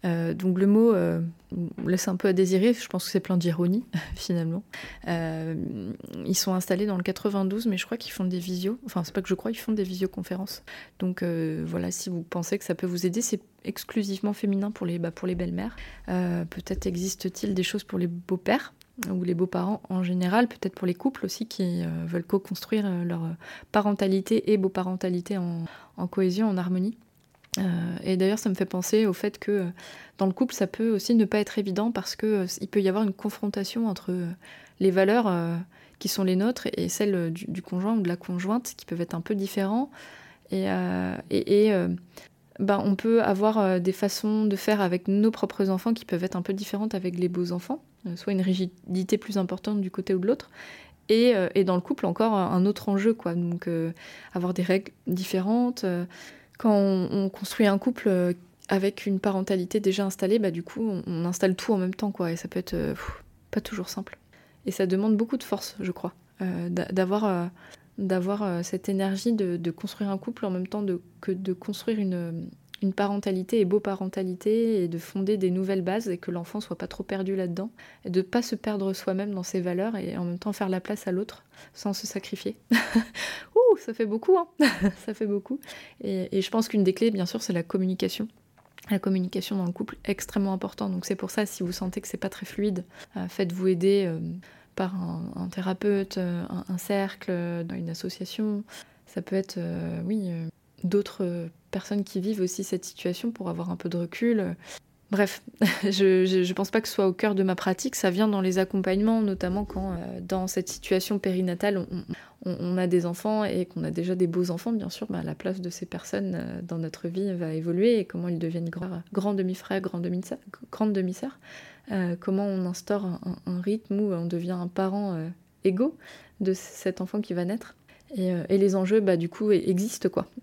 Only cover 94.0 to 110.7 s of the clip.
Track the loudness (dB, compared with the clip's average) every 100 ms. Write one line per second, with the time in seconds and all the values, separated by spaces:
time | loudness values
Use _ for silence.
94 | 2 -2 -6 -8 -12 -20 _ -4 -4 -2
95 | -4 -6 -6 -6 -6 -4 -4 0 2 2
96 | 0 -2 -2 -2 -4 -6 -4 -6 -2 0
97 | 0 -4 -4 -2 -2 -4 -4 -6 -6 -6
98 | -8 -8 -10 -4 -2 -2 -6 -16 -20 _
99 | _ -10 -2 -2 -2 -6 -4 -4 -4 -6
100 | -4 -2 -2 -6 -8 -10 _ _ 0 2
101 | 0 -2 -4 -2 -8 -12 _ -8 -2 -4
102 | -2 -2 -2 0 -2 -2 -4 -4 -6 -6
103 | -4 -2 -4 -4 -6 -4 -4 -4 -4 -4
104 | -4 0 2 4 2 -4 -10 -18 _ _
105 | _ 0 2 0 -16 2 2 4 0 6
106 | 6 8 6 4 2 0 0 0 0 2
107 | 2 4 2 4 2 2 0 0 -2 0
108 | 0 4 2 4 2 2 2 2 2 2
109 | 4 4 2 0 -2 -2 -4 -4 -4 -4
110 | -6 -8 -2 -2 0 -2 -4